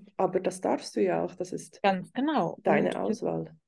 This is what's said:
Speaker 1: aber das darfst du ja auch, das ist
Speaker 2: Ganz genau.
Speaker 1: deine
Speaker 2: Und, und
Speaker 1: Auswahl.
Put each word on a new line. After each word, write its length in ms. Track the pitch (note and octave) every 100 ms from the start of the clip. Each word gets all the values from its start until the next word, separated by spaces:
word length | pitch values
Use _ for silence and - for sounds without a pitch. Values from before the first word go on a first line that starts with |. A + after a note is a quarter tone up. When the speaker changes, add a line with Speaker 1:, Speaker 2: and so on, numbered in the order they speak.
| - -
Speaker 1:
aber 220 | F#3 F#3
das 220 | F#3 -
darfst 340 | - C#4 - A3
du 60 |
ja 240 | F#3+ E3 F3+
auch, 80 |
das 180 | - F3+
ist 300 | E3 - -
Speaker 2:
Ganz 320 | G3 F#3 E3
genau. 460 | A#3 D4 C4+ E3+ -
Speaker 1:
deine 280 | F#3 D3 -
Speaker 2:
Und, 60 | -
und 60 |
Speaker 1:
Auswahl. 540 | G3+ G#3 E3+ E3 D#3+ -